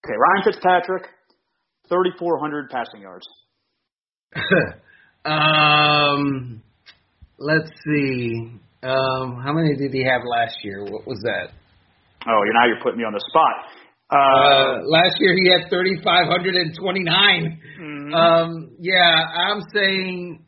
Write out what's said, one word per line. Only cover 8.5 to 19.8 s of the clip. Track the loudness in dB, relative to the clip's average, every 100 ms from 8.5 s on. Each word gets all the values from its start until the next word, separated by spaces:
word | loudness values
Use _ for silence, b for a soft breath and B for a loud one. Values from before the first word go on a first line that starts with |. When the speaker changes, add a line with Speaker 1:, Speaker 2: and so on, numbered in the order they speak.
| -16 _ _
Speaker 2:
Um, | -4 -2 0 -2 -6 -8
how | -4
many | 0 0 0
did | -2
he | -2
have | 0 0 0
last | -2 -2 -4
year? | -12 -10
What | -10 -12 -10
was | -6
that? | -4 -4 -8 -16 _ _ _ _ _ _ 0
Speaker 1:
Oh, | 2
you're, | 4
now | 4 4
you're | 2
putting | -4 -4
me | -6
on |
the | -6 0
spot. | 2 2 0 -12 B B B _
Uh, | 2
Speaker 2:
Uh, | 4 6 6 4 2 -2 0
last | 2 2 2
year | 2 4
he | 4
had | 2 2
thirty-five | -2 -2 -2 0 0 2
hundred | 0 -2 -2
and | -4 -6
twenty-nine. | -6 -4 -2 2 2 0 -2 -8 -18 -18
Speaker 1:
Mm-hmm. | -14 -12 -4
Speaker 2:
Um, | 2 4 4 2 -6 -14 -10
yeah, | -2 2 4 2 0
I'm | -4 -2 -4 -4
saying | -2